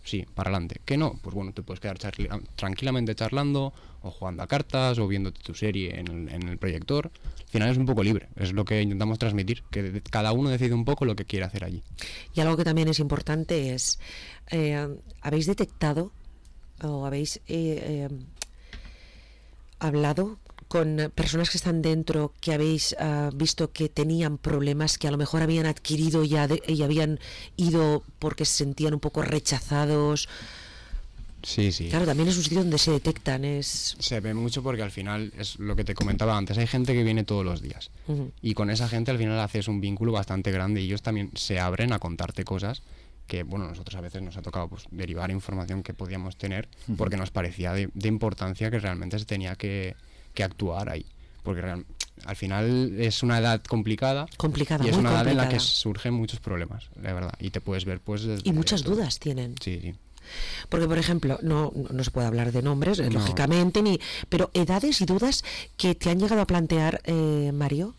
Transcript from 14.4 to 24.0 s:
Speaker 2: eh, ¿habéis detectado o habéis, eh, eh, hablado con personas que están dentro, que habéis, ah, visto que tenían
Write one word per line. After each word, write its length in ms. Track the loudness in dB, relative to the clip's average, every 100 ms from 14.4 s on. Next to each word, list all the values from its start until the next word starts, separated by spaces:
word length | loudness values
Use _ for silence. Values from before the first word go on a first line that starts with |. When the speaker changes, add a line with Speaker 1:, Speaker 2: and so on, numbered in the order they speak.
| -4
Speaker 2:
eh, 380 | 0 2 0 -2 -6 -14 -8
¿habéis 240 | 0 2 2
detectado 680 | 2 0 2 2 2 0 -6 -18 -20 -20 -20 -18 -8
o 240 | -4 -2 -2
habéis, 320 | -2 -2 -6 -4
eh, 640 | -2 0 -2 -2 -4 -4
eh, 0 | -8 -12 -14 -14 -16 -18 -16 -16 -18 -20 -20 -20 -20 -20 -20 -20 -4
hablado 580 | 0 2 2 2 0 -4 -16 -20 -2
con 440 | 2 2 2 0
personas 380 | 0 0 2 0
que 60 | 0
están 260 | 0 2
dentro, 500 | 4 2 2 0 0 -2
que 100 | -2
habéis, 440 | 2 4 2 0 0
ah, 300 | 0 0 0 0
visto 360 | 0 0 -2
que 180 | 0 -2
tenían 500 | 2